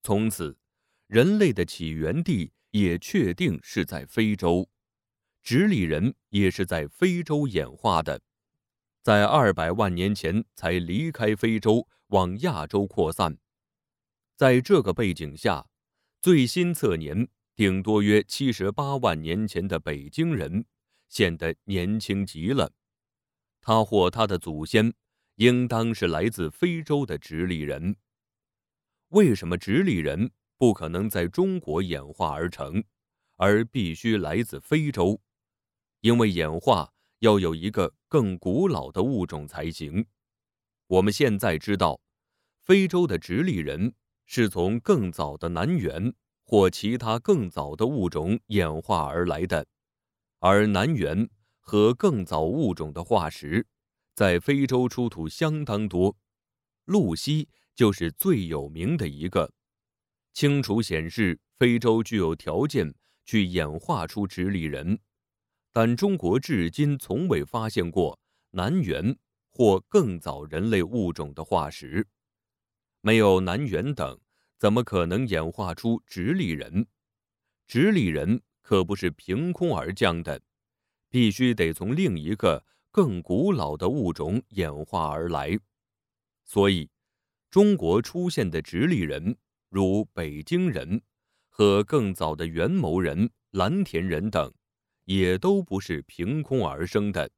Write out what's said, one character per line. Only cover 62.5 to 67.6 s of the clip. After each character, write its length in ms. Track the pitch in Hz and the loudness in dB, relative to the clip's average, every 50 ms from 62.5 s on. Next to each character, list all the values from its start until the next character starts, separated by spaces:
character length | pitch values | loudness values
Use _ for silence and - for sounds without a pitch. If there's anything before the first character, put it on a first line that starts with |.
| 76 92 135 | -2 -2 -2
件 280 | 151 - 127 87 73 65 _ _ _ _ _ _ | -2 -2 -2 -2 -2 -6 _ _ _ _ _ _
去 200 | - - 110 98 | -2 0 0 0
演 340 | 90 90 87 78 73 78 82 | 2 0 -2 -2 -2 -6 -10
化 280 | - - 165 107 80 | -6 -4 -4 -4 -4
出 180 | 80 - 104 101 | -6 -6 -6 -6
直 200 | 92 - - 90 | -6 -4 -4 -4
立 180 | 98 101 90 80 | -2 -2 -4 -4
人。 360 | 78 71 67 73 87 107 - _ _ _ _ _ _ _ _ _ _ _ _ _ _ | -6 -6 -6 -4 -4 -4 -4 _ _ _ _ _ _ _ _ _ _ _ _ _ _
但 240 | _ 117 113 117 120 | _ 0 2 2 2
中 220 | 117 190 202 196 | 0 0 0 0
国 220 | 160 - 85 98 135 | 0 0 0 0 0
至 300 | - - 156 98 85 85 | 0 -2 -2 -2 -2 -2
今 280 | - - 147 147 143 | -2 0 0 0 0
从 300 | 131 - - - 123 180 | -4 -4 -6 -4 -4 -2
未 180 | 185 143 78 71 | 0 -2 -2 -2
发 240 | - - 117 | -4 -6 -6